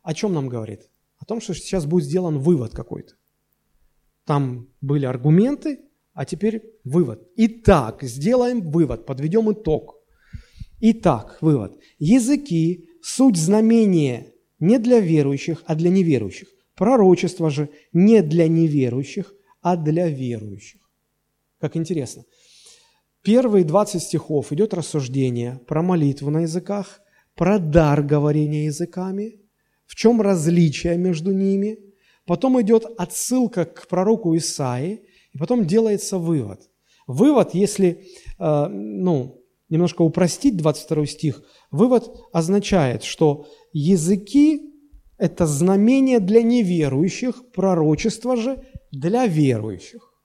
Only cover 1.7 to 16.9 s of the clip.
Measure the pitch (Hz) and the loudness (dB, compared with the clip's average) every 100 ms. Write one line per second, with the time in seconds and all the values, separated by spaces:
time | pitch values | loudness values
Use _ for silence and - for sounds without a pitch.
1.7 | 190 147 180 143 180 175 151 143 165 110 | -6 0 -2 0 -4 -2 -2 0 0 -2
2.7 | - - - - _ _ _ _ _ _ | -12 -14 -16 -16 _ _ _ _ _ _
3.7 | _ _ _ _ _ - 147 135 123 117 | _ _ _ _ _ -4 -2 -2 -8 -16
4.7 | _ 135 147 131 123 143 165 240 285 320 | _ -4 -2 -2 -2 2 4 2 -2 -8
5.7 | 262 _ _ _ - 139 165 214 214 - | -10 _ _ _ -12 -10 -4 -4 -4 -14
6.7 | _ 127 160 143 110 _ - 220 226 - | _ -2 0 0 -6 _ -2 -2 2 2
7.7 | 170 110 107 135 123 165 254 240 240 165 | 4 2 -8 -12 -4 0 0 0 -2 -2
8.7 | 160 147 117 - 131 156 214 220 208 160 | 0 0 -2 -8 -6 -2 0 0 -2 -2
9.7 | 147 - _ _ _ _ - _ - - | -4 -6 _ _ _ _ -20 _ -20 -20
10.7 | - 226 226 180 120 - - 160 139 95 | 0 0 2 0 0 -6 -2 0 0 -2
11.7 | - _ _ 156 262 233 285 285 165 160 | -12 _ _ 2 2 2 -2 -2 -2 0
12.7 | 180 - _ - - 269 175 156 214 220 | -4 -12 _ -12 2 2 2 2 2 4
13.7 | 233 214 175 139 117 - _ _ _ 160 | 4 4 2 0 -4 -12 _ _ _ 2
14.7 | 254 226 240 180 160 139 139 - 160 - | 2 4 2 4 2 2 -2 -6 -8 -4
15.7 | 156 175 190 170 127 101 - - _ _ | 0 2 2 2 0 -2 -12 -20 _ _
16.7 | - 196 | -2 0